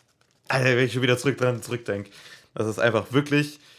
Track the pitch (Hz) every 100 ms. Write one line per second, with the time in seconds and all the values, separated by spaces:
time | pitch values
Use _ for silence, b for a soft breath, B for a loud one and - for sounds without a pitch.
0 | _ _ _ _ - 135 127 123 127 123
1 | 123 123 143 120 127 117 - 120 - 101
2 | 101 B B B B - 110 104 117 107
3 | - 131 147 147 147 - b